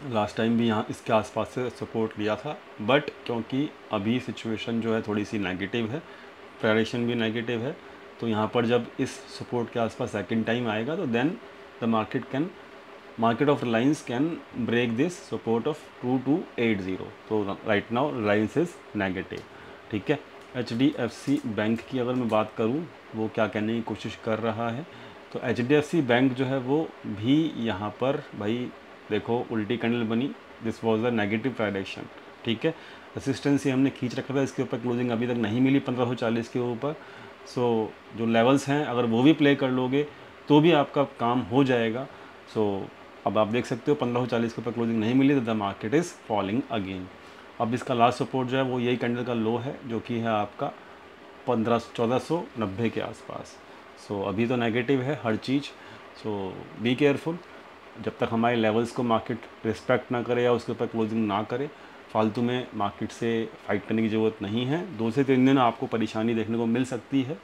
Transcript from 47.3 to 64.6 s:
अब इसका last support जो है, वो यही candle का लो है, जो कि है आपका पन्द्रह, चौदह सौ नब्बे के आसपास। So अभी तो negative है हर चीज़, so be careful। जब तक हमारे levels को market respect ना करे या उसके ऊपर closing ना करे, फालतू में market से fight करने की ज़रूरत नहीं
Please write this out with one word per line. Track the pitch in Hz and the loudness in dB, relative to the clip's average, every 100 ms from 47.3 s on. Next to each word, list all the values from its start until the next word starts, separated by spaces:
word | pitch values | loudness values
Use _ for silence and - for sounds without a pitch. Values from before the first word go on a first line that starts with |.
| - - - | -20 -20 -4
अब | 117 | -2
इसका | 120 - | -2 -2
last | 123 117 120 | 4 4 4
support | 123 131 127 | -2 -2 -2
जो | 131 | 0
है, | |
वो | 135 127 | 0 0
यही | 120 123 | 0 0
candle | 120 120 | 0 -2
का | 123 | -2
लो | 117 110 120 | 0 0 0
है, | 127 - 131 | -4 -8 -6
जो | 113 | -6
कि | - | -4
है | 120 113 | -4 0
आपका | 110 104 - 143 - - - - - - - - | 0 -2 -4 -8 -8 -20 -20 -20 -20 -20 -12 -2
पन्द्रह, | 120 110 117 - - | 0 4 2 0 -2
चौदह | 117 123 | 0 0
सौ | - 165 175 123 | 0 -4 -4 -4
नब्बे | 104 98 117 | -4 0 -2
के | 107 | -2
आसपास। | 95 - - - - - - - - - - | -6 -8 -12 -12 -12 -18 -20 -20 -20 -20 -8
So | 104 | -4
अभी | 98 98 117 | -2 0 2
तो | 127 | 2
negative | 117 113 123 139 | 2 0 2 0
है | 127 147 | 0 -2
हर | 113 107 | -2 -2
चीज़, | - 139 139 - - - - - | 0 -2 -2 -16 -18 -18 -20 -12
so | 113 101 95 92 - - | -6 -6 -6 -8 -14 -2
be | 110 127 | 0 4
careful। | 147 135 - 175 - - - - - - | 4 4 -2 -6 -10 -20 -20 -20 -20 -8
जब | 110 - | -8 -4
तक | 117 | -2
हमारे | 113 117 120 | 2 2 4
levels | 110 107 117 | 4 2 0
को | - | -2
market | 120 113 - 117 - - 113 | 0 0 0 -8 -8 -8 -4
respect | 107 - 127 - | -4 0 0 2
ना | 123 | -4
करे | 113 123 | 0 2
या | 123 | 4
उसके | 120 - | 2 0
ऊपर | 117 117 | -4 -4
closing | 117 110 113 107 | 0 0 0 0
ना | 98 | 0
करे, | 107 123 147 - - - - | -2 -4 -6 -10 -20 -20 -4
फालतू | 113 110 104 | 0 2 2
में | 120 127 123 | 0 -2 -4
market | 107 101 - 107 | -4 -4 -4 -8
से | - 117 113 113 - - | -4 -2 0 -2 -8 -4
fight | 104 - | -4 0
करने | 110 | 0
की | 110 | 2
ज़रूरत | 110 110 110 | 2 0 0
नहीं | 101 110 | -4 -2